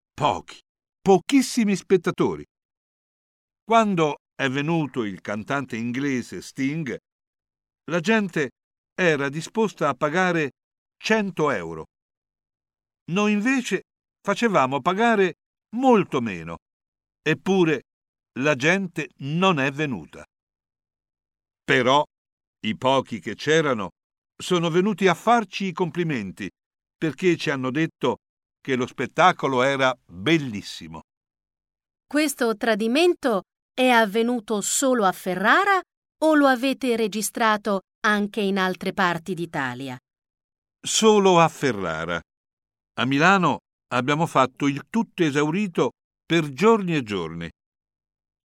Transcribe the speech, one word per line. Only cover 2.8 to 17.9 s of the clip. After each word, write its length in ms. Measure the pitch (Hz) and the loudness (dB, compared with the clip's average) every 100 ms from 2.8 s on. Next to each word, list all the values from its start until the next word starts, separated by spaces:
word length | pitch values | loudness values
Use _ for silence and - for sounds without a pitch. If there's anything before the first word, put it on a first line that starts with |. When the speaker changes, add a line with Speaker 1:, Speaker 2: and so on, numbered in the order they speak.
| _ _ _ _ _ _ _ _ | _ _ _ _ _ _ _ _
Speaker 1:
Quando 560 | - 226 214 180 151 139 _ | 0 2 2 2 0 -2 _
è 140 | - 135 | -4 -2
venuto 560 | 135 147 165 143 131 | -2 -2 -2 -2 -4
il 160 | 107 90 | -6 -6
cantante 560 | - 107 95 139 127 113 | -8 -8 -6 -6 -6 -8
inglese 640 | 120 120 143 127 113 92 | -6 -6 -4 -4 -6 -12
Sting, 560 | - - 135 156 143 90 _ _ _ _ _ _ _ _ - | -12 -6 -4 -4 -8 -10 _ _ _ _ _ _ _ _ -6
la 100 | 170 | -4
gente 500 | 165 220 196 175 127 _ _ _ _ | 0 0 0 -4 -6 _ _ _ _
era 340 | - 180 147 139 | -2 0 0 -2
disposta 600 | 151 - 220 220 - 151 | -6 -6 -2 -2 0 -4
a 60 | |
pagare 580 | 135 151 165 185 165 143 - _ _ _ _ | -2 -2 0 0 0 -2 -8 _ _ _ _
cento 540 | - 220 202 - 151 | -2 0 -2 -2 0
euro. 340 | 110 82 80 76 _ _ _ _ _ _ _ _ _ _ _ - | 0 -4 -10 -12 _ _ _ _ _ _ _ _ _ _ _ -6
Noi 220 | 175 208 | -2 0
invece 500 | 208 226 269 233 185 - _ _ _ | 0 0 -2 -2 -6 -8 _ _ _
facevamo 580 | - 202 233 170 131 143 | -6 0 2 4 2 0
pagare 540 | 156 185 233 220 185 - _ _ _ 226 | -2 0 2 2 2 -2 _ _ _ 0
molto 440 | 262 226 160 147 | 4 6 4 -2
meno. 360 | 113 87 82 82 _ _ _ _ _ _ | -4 -6 -8 -12 _ _ _ _ _ _
Eppure 640 | 151 156 190 190 165 135 - | -4 -2 0 2 2 0 -6